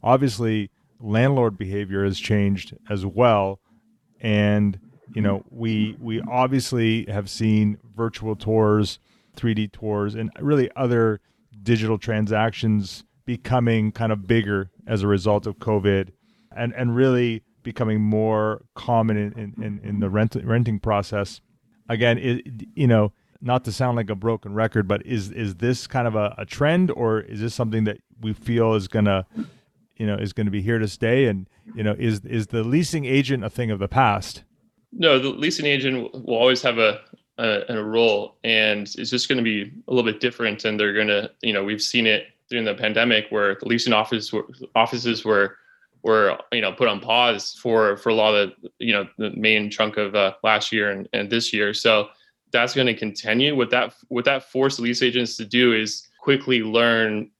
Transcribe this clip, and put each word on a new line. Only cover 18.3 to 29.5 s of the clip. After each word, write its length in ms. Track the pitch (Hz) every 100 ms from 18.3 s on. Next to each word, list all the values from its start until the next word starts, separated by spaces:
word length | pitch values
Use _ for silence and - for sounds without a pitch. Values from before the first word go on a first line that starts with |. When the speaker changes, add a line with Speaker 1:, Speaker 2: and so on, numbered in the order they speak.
| 107 107 107 _
Speaker 1:
common 420 | - - 117 113 107
in, 160 | 104
in, 300 | 113 104 -
in, 180 | 107 101
in 180 | 107 104
the 80 | 101
rent, 280 | 104 110 -
renting 340 | - 117 117 107
process. 640 | 113 104 98 104 101 - _ _ _ _ -
Again, 300 | 117 120 117
it, 280 | 131 123 127 113 -
you 120 | - 131
know, 260 | 113 107 _ _ _
not 220 | 123 127
to 80 | 120
sound 240 | 101 127 117
like 140 | 104
a 40 |
broken 380 | 101 110 113 104
record, 340 | 101 110 113 95
but 180 | 101 -
is, 240 | 117 98
is 240 | - 107
this 320 | 87 117 127 -
kind 200 | 131 120
of 80 |
a, 200 | 110 104 107
a 80 |
trend, 460 | 104 - 143 175 185
or 300 | - 117 110
is 200 | - 104
this 140 | 110
something 300 | - 113 110
that 120 | 110 104 _ _
we 140 | 110
feel 400 | 104 - 117 113
is 120 | 110 95
gonna, 400 | 110 104 98 92 - 233